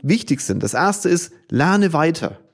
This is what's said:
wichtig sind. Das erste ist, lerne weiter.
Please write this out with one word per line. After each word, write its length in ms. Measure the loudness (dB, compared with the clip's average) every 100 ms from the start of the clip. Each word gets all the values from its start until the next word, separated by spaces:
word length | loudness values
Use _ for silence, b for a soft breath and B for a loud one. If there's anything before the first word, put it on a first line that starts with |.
wichtig 380 | 0 0 0 -4
sind. 200 | -2 -4
Das 140 | -2 0
erste 340 | 0 0 0
ist, 240 | 0 -2 B B
lerne 420 | 0 2 2 2
weiter. 460 | 2 0 0 -6 -10 _